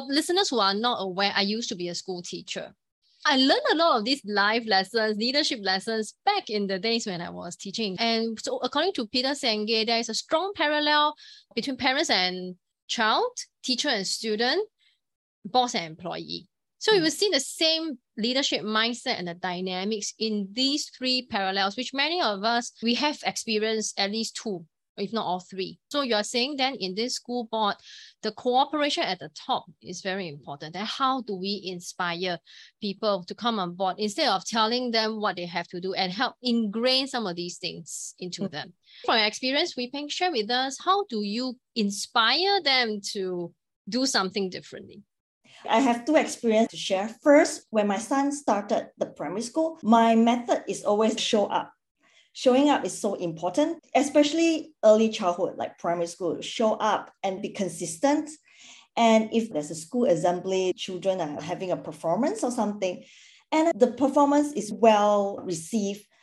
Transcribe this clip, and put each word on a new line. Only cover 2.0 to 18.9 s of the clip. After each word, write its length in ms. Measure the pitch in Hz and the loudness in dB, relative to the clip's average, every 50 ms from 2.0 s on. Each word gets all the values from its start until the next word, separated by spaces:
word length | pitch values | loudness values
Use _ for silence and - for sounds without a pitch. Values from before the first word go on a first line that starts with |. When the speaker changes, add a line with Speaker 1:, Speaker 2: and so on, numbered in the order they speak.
| - - 185 175 | -8 -8 -8 -8
Speaker 1:
teacher. 540 | 175 - - 170 175 - - 185 156 - - _ _ _ _ _ _ _ _ _ - | -8 -10 -10 -10 -10 -8 -8 -8 -8 -12 -14 _ _ _ _ _ _ _ _ _ 0
I 100 | 302 285 | 2 4
learned 320 | 262 262 269 339 494 587 554 | 4 4 4 4 2 2 0
a 40 | 392 | 2
lot 220 | 302 330 339 285 233 | 4 4 4 4 2
of 80 | 202 | 2
these 160 | 247 277 269 - | 0 -2 -2 -2
life 420 | 196 208 202 202 208 220 240 233 220 | -2 0 2 2 4 2 0 0 2
lessons, 500 | 202 190 190 185 - 226 214 220 214 202 | 2 2 2 2 0 0 0 0 0 0
leadership 420 | 226 247 262 294 311 - 294 220 196 | 0 0 2 2 0 0 -2 -2 -2
lessons 500 | 185 190 196 - 226 226 220 220 - - _ - - | -2 -2 -2 -2 -2 -4 -4 -4 -6 -8 _ 0 0
back 240 | 415 392 370 - | 0 0 -2 -2
in 160 | 214 208 202 190 | -2 -2 -2 -2
the 100 | 196 190 | -2 -2
days 300 | 190 226 233 233 233 214 | -2 -2 -2 -2 -2 -4
when 140 | 180 170 | -6 -6
I 100 | 175 175 | -8 -8
was 240 | 175 180 180 175 170 | -10 -10 -12 -12 -12
teaching. 420 | - - 202 180 - 226 202 185 175 | -12 -12 -10 -6 -4 -4 -4 -2 -2
And 420 | 226 233 226 226 226 226 220 - | 0 0 0 0 0 -2 -4 -6
so 180 | - 277 247 - | -6 -6 -4 -2
according 360 | - 247 - 285 320 381 381 | -2 -2 0 0 0 0 0
to 140 | - 233 202 | -2 -4 -2
Peter 220 | - 254 247 262 | -2 -2 0 0
Senge, 580 | 294 277 - 240 214 214 214 214 226 220 220 226 | -2 -2 0 0 0 0 0 0 0 0 2 2
there 100 | 233 226 | 0 0
is 120 | 233 233 | 0 -2
a 40 | 220 | -4
strong 400 | - - - 320 320 359 403 403 | -6 -4 0 0 0 0 0 -2
parallel 600 | - 320 294 302 302 294 294 302 294 294 302 302 _ - - - - _ _ - | -2 0 0 2 2 2 4 4 4 4 2 0 _ -16 -20 -20 -20 _ _ -8
between 200 | 240 - 285 262 | -6 -4 -4 -4
parents 360 | 247 254 262 262 285 330 - | 0 0 0 2 2 2 2
and 440 | 247 196 185 180 180 185 180 185 180 _ _ _ _ _ _ - | 2 2 2 0 -2 -4 -8 -10 -12 _ _ _ _ _ _ -8
child, 440 | - 240 220 214 240 311 440 494 - - - _ _ _ - | -2 0 2 2 4 2 0 -2 -4 -8 -14 _ _ _ -4
teacher 260 | - 254 240 - 294 | -4 -2 -2 0 0
and 160 | 254 202 190 | 0 0 -2
student, 560 | 180 - - - 226 214 208 240 254 294 370 427 - _ _ _ _ _ _ _ _ _ _ _ _ _ _ - | -4 -4 -4 -2 -2 -2 0 0 0 0 0 -2 -4 _ _ _ _ _ _ _ _ _ _ _ _ _ _ -10
boss 300 | - - 254 247 - - | 0 2 2 2 2 0
and 120 | 208 170 160 | -4 -4 -6
employee. 600 | 160 - 175 170 165 165 165 156 170 170 170 _ _ _ _ _ _ - | -10 -12 -10 -10 -8 -8 -10 -10 -12 -14 -14 _ _ _ _ _ _ -6
So 140 | - 440 | 0 2
you 80 | 440 381 | 4 4
Speaker 2:
Mm. 40 | 311 | 4
Speaker 1:
will 60 | 320 - - | 2 0 0
see 100 | 392 415 | 0 0
the 100 | 349 277 | 0 0
same 580 | - - - - 330 320 320 320 320 320 262 - _ _ - | -2 -4 -4 0 0 0 0 0 -2 -6 -8 -10 _ _ -10
leadership 460 | - 208 240 254 269 277 - 294 - | -4 -4 -2 0 0 0 0 -2 -2
mindset 560 | 170 214 214 214 220 233 | -2 -2 0 0 0 0